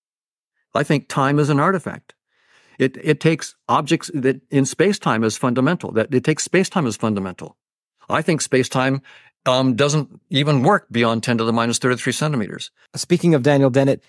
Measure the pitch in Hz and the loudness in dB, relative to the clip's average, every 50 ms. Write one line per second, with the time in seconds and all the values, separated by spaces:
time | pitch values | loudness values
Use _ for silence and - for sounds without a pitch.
0 | _ _ _ _ _ _ _ _ _ _ _ _ _ _ - - 147 - 160 135 | _ _ _ _ _ _ _ _ _ _ _ _ _ _ -4 -4 -2 0 0 -2
1 | - - - 151 135 135 143 147 151 139 151 139 147 180 190 180 - - - - | -2 -4 -2 0 0 2 2 2 2 2 2 2 2 0 0 -2 -6 -10 -12 -12
2 | - _ _ _ _ _ _ _ _ _ _ _ _ _ _ - 131 131 - - | -16 _ _ _ _ _ _ _ _ _ _ _ _ _ _ -2 -2 -2 -2 -2
3 | - 156 151 143 - 160 165 - - - - _ _ - 120 139 160 139 165 147 | -2 -2 0 2 2 0 0 0 -4 -10 -16 _ _ -2 -2 0 0 0 -2 -2
4 | - - - 143 120 131 131 139 - _ - 139 135 131 - - 165 196 202 - | -2 -4 -6 -2 0 0 -2 -2 -4 _ 0 0 0 0 0 0 0 0 0 0
5 | - 165 120 110 113 110 - - - 127 120 127 131 147 180 - - - - 110 | -2 -2 0 0 0 -2 -2 -2 -2 -2 0 0 0 0 0 -2 -4 -4 -2 -2
6 | 110 - - 127 127 156 156 - - - - 180 190 - - 196 151 117 104 - | -2 0 0 0 0 0 -2 -2 -2 -2 0 0 0 0 0 -2 -2 -2 -2 -2
7 | - 110 107 98 95 95 90 - 82 78 - _ _ _ _ _ _ _ _ _ | -2 -2 -2 -2 -4 -6 -10 -12 -16 -20 -20 _ _ _ _ _ _ _ _ _
8 | _ - - 147 156 - 165 135 - - - 131 123 - - 135 127 135 135 139 | _ -4 -4 -2 0 0 0 0 0 0 0 0 0 0 0 -2 0 0 -2 -4
9 | - - - - - _ _ _ - 139 127 127 131 131 127 107 143 147 143 156 | -6 -12 -20 -20 -20 _ _ _ -4 -2 0 2 2 2 2 2 0 2 0 0
10 | 139 - - - _ - 147 135 143 147 151 135 120 165 208 190 - - 104 117 | -2 -4 -10 -20 _ -4 -2 0 0 2 2 2 4 4 2 2 0 -2 -2 0
11 | 117 113 113 113 107 - 120 113 113 113 113 117 113 117 117 - - 127 127 120 | 2 2 0 0 -2 -2 -2 0 0 0 0 0 0 0 -2 0 0 0 -2 -2
12 | - 127 117 - 151 156 151 123 101 - - - - - - _ _ _ - 135 | -2 -4 -4 -2 -2 -2 -2 -4 -4 -6 -8 -12 -14 -16 -18 _ _ _ -12 -10
13 | - - 175 170 - 175 160 139 120 147 143 139 139 135 120 139 135 139 131 - | -4 -2 0 2 2 4 2 4 4 4 4 4 4 4 4 4 2 2 0 -2
14 | _ | _